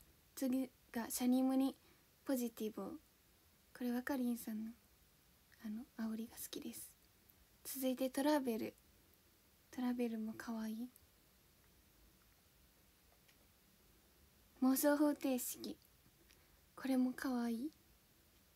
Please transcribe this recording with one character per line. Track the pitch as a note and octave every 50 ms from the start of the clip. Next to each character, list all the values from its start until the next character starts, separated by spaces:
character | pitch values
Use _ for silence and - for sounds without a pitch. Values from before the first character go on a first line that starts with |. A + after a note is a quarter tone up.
| - - - _ _ _ -
次 | - C#4 C4 B3 C4 C4 B3 - _ _ _ -
が | A#3+ A3 -
シ | - - B3
ャ |
ニ | B3 B3 C4 C4
ム | C4 C4
ニ | C4 C4+ C4+ - - - - - - - _ _ _ -
ポ | - C#4
ジ | B3 A#3+ A#3
テ | A3+ - A3
ィ | G#3+ G#3
ブ。 | - G3 F#3 - D4+ - _ _ _ _ _ _ _ _ _ _ _ _ _ -
こ | - B3+
れ | B3
は | A#3+ B3 B3
か | - D4 C4
り | B3 A#3+
ん | A#3+
さ | A3+ - - A3
ん | G#3+ A3
の、 | A3 A#3 - _ - - - - _ _ _ _ _ - _ _ _ - - -
あ | A3
の、 | G#3+ A3 C4 - _
煽 | - A3+ A3 A3
り | A3 A3+
が | A#3+ -
好 | - - -
き | - -
で | - A#3+ A3+
す。 | - - - - _ _ _ _ _ _ _ - - - _ _ - -
続 | - - C4 C4 C4
い | C4
て | B3 C4 C4
ト | B3+ - C4+
ラ | D4 D4+ D4
ベ | C4 C4 A3+ A3
ル。 | C4+ - - - _ - - - - _ - _ _ _ _ _ _ _ _ _ _ -
ト | - -
ラ | B3+ B3 B3
ベ | A#3+ A#3+ A#3
ル | A3+ A3
も | A3 A3 A3
可 | - - - A#3 A3
愛 | A3 A3 A3
い。 | A3 A#3+ B3 - - - - _ _ _ _ _ _ _ _ _ _ _ - - - - - _ - - - - - - - - _ _ - _ - - - _ - - - - _ _ - - _ _ _ - _ _ _ _ _ _ _ _ _ _ _ - _ _ _ _ _ - - _ - - - - -
妄 | - B3+ C4
想 | C4+ - D4 D4 D4
方 | D4+ D4 C#4+
程 | - - C#4 C4 B3
式。 | - - - - - - - - - _ _ _ - - _ _ - - - - - - - - - - -
こ | - -
れ | C4 C4+ B3+
も | B3+ B3+ B3+
可 | - - C#4+ B3+ A#3+ A#3
愛 | A#3+ A#3
い。 | A3+ B3 D#4 - - - - - - _ _ _ _ - _ _ - - _ _